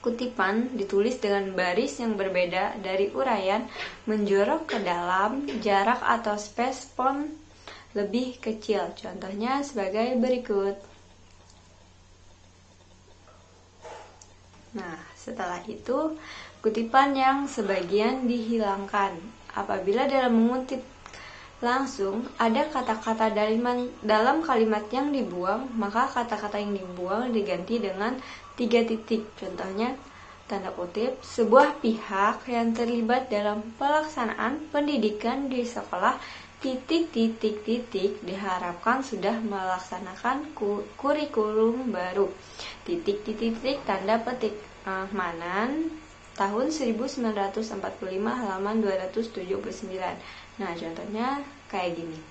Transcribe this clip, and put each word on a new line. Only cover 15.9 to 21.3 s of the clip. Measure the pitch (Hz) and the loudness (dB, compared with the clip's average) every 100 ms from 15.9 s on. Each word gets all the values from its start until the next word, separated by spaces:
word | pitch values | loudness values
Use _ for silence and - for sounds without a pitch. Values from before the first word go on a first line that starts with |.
| 269 311 311 - - - - | 0 0 -4 -12 -16 -16 -2
kutipan | 220 220 226 269 285 269 | 0 0 4 6 6 6
yang | 262 277 277 | 4 4 0
sebagian | - 196 190 175 202 226 262 247 | -2 0 0 2 4 4 2 2
dihilangkan. | 240 220 233 208 196 196 208 196 170 202 - - - | 0 2 2 2 0 0 2 2 -2 -12 -16 -10 -6
Apabila | 202 190 190 226 269 | -2 0 2 4 4
dalam | 269 254 226 | 4 6 6
mengutip | 226 254 254 262 - - - - - | 6 4 -2 -6 -6 -18 -18 -16 -16